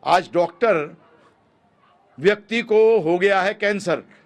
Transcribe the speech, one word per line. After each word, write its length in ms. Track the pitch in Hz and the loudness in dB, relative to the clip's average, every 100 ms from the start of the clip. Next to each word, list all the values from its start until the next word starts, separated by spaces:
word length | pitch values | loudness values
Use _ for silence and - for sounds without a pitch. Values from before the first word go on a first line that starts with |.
आज 260 | 127 175 175 | 0 -2 0
डॉक्टर 640 | 165 175 - 233 175 151 170 _ _ _ _ _ _ _ _ _ _ _ - | -4 -4 -2 -2 0 -4 -14 _ _ _ _ _ _ _ _ _ _ _ -2
व्यक्ति 420 | 160 208 - 233 | -2 -2 -4 -6
को 380 | 226 214 220 226 | 0 2 4 2
हो 180 | 160 175 | 0 0
गया 220 | 196 196 | 2 0
है 140 | 185 | -2
कैंसर 480 | 214 208 202 180 147 - - | -2 -4 -4 -4 -4 -6 -20